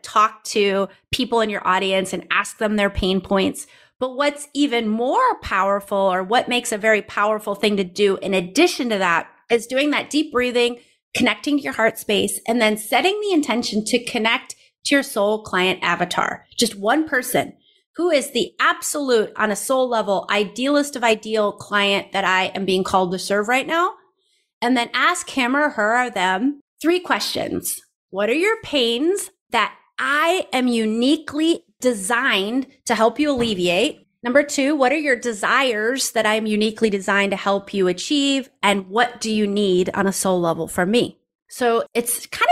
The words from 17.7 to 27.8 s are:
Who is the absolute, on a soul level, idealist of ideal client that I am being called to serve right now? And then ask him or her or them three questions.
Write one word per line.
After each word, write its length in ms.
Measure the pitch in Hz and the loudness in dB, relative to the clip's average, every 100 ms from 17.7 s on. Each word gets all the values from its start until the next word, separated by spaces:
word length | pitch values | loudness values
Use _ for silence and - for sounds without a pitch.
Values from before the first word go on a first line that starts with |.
| _ _ - | _ _ -4
Who 120 | 349 | 0
is 220 | 285 247 | 0 0
the 220 | 240 175 - | -2 -4 0
absolute, 720 | 294 339 - 302 269 233 202 - | 0 0 -4 -4 2 2 2 -2
on 160 | 214 | -2
a 40 | 196 | -2
soul 320 | - 262 254 | 0 0 2
level, 380 | 226 202 190 - | 0 0 -2 0
idealist 640 | 208 202 - 269 294 285 254 | -2 -2 -2 0 2 0 0
of 80 | |
ideal 480 | 233 220 220 220 208 | 0 0 0 0 0
client 600 | 208 - 202 202 202 - | -2 -2 0 2 0 -2
that 120 | 196 185 | -2 2
I 200 | 185 185 196 | 2 0 -2
am 100 | 190 | 0
being 180 | 190 | 0
called 280 | 185 190 180 | 2 0 0
to 80 | 185 | -2
serve 280 | - 202 208 | -2 -2 0
right 200 | 254 262 | -2 0
now? 260 | 330 370 - _ _ _ _ _ _ | 0 0 -4 _ _ _ _ _ _
And 120 | 240 254 | 0 0
then 140 | 233 247 | 0 0
ask 340 | 302 349 - | 0 0 -4
him 260 | 269 247 277 | -2 0 0
or 140 | 294 | 0
her 360 | - 208 247 247 | 0 0 2 0
or 40 | |
them 520 | 208 180 190 262 285 _ _ | 0 0 2 0 -2 _ _
three 180 | 302 359 | 0 0
questions. 800 | 359 208 - - - - - - | 0 -2 -2 -4 -4 -4 -6 -10